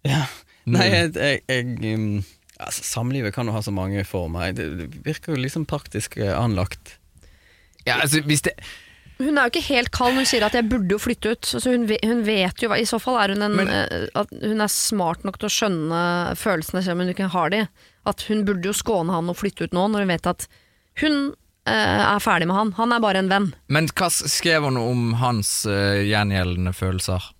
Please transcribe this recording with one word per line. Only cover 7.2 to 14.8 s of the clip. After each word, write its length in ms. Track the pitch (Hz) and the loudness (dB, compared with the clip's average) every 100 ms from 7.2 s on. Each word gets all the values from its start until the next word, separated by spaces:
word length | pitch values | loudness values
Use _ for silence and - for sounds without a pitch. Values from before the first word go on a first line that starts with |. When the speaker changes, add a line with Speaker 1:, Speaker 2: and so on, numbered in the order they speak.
| - - _ _ _ _ - | -20 -20 _ _ _ _ -2
Speaker 2:
Ja, 120 | 123 | 0
altså, 200 | 143 151 | 2 2
hvis 200 | 143 147 | 2 0
det 120 | - - - - - - - - | 0 -6 -18 -18 -20 -20 -20 -4
Speaker 3:
Hun 160 | 269 285 | 0 2
er 80 | |
jo 60 | 247 | 2
ikke 140 | 330 - | 0 0
helt 240 | 269 240 | 0 0
kald 220 | - 247 | 0 2
når 80 | 262 | 4
hun 60 | 262 | 2
sier 140 | 240 208 | 2 2
at 80 | 247 | 2
jeg 80 | |
burde 240 | 226 240 180 | 2 2 2
jo 80 | 208 | 0
flytte 360 | - 240 214 | 0 -2 -2
ut. 100 | 233 - | -2 -4
Altså, 220 | 247 254 | -2 2
hun 80 | 247 220 | 2 2
ve-, 140 | 214 | 0
hun 200 | 220 240 | 2 2
vet 380 | 214 214 185 - | 2 2 2 0
jo 80 | 233 | 0
hva, 80 | 208 | 2
i 60 | 220 | 2
så 80 | 226 | 0
fall 200 | - 247 | 0 2
er 140 | 196 | 2
hun 80 | 202 | 2
en, 120 | 208 202 | 0 2
Speaker 2:
Men 120 | 190 | 2
Speaker 3:
eh, 380 | - - 87 95 | 0 0 -4 -4
at 160 | - 208 | -4 -4
hun 280 | - 214 220 | -4 -4 0
er 60 | 208 | 0
smart 540 | - | 0